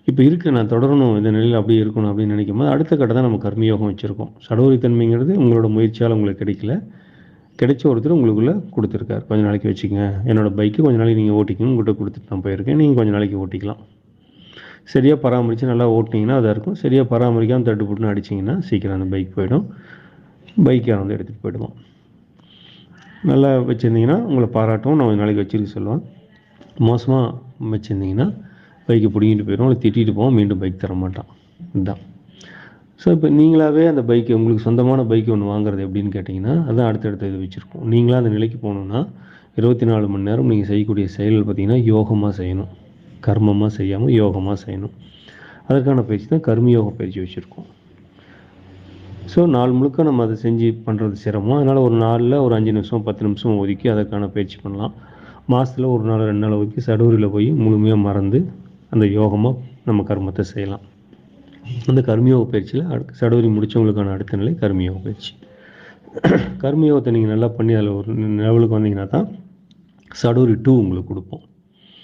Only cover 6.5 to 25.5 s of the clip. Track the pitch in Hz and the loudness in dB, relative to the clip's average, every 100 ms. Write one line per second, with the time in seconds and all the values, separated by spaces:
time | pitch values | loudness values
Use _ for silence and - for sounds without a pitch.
6.5 | 95 104 170 - - - - - - _ | -6 -4 -6 -8 -20 -20 -20 -20 -20 _
7.5 | - 123 135 151 117 127 170 117 107 120 | -2 0 2 2 0 2 2 2 2 0
8.5 | 196 - - 104 113 - 107 - 107 104 | 0 -4 -4 -4 -4 -6 -8 -2 0 2
9.5 | 104 104 95 101 101 101 98 117 107 104 | 0 -2 -4 -4 -2 -2 -4 0 2 2
10.5 | 101 104 104 151 120 113 110 107 104 101 | 0 -2 2 2 4 2 2 2 2 0
11.5 | 95 117 123 110 104 101 - - 95 98 | -2 -2 0 0 -2 -6 -10 -10 -8 -6
12.5 | 95 101 147 147 131 107 104 101 98 95 | -6 -2 2 4 4 2 0 -2 -4 -6
13.5 | 92 104 110 - _ _ _ _ _ - | -8 -10 -12 -18 _ _ _ _ _ -20
14.5 | - - - - 139 131 147 127 123 117 | -20 -20 -20 -2 2 4 4 2 0 0
15.5 | 113 127 120 120 113 113 113 107 135 110 | -2 0 2 2 2 0 0 0 2 2
16.5 | 107 92 - 139 131 123 117 123 117 113 | 0 -4 -4 0 2 2 2 2 2 2
17.5 | 127 117 107 104 101 110 101 101 101 95 | 0 0 -2 -2 -2 -2 -4 -4 -6 -4
18.5 | 185 175 104 98 95 95 95 92 - 92 | -6 -2 -4 -2 -4 -4 -4 -6 -6 -2
19.5 | 135 214 - - - - - - _ - | -2 -2 -14 -20 -20 -20 -20 -20 _ -8
20.5 | - - 127 117 104 98 104 101 - 104 | 2 4 4 2 -2 -2 -6 -8 -10 -10
21.5 | 113 113 - - _ _ _ _ _ _ | -8 -12 -14 -20 _ _ _ _ _ _
22.5 | _ - - - - - - 175 135 139 | _ -20 -20 -20 -20 -20 -6 0 4 4
23.5 | 131 123 117 120 113 117 180 233 135 117 | 2 0 0 2 2 2 2 0 0 0
24.5 | 110 110 110 120 156 120 104 104 104 98 | 0 0 0 0 2 2 2 0 0 -2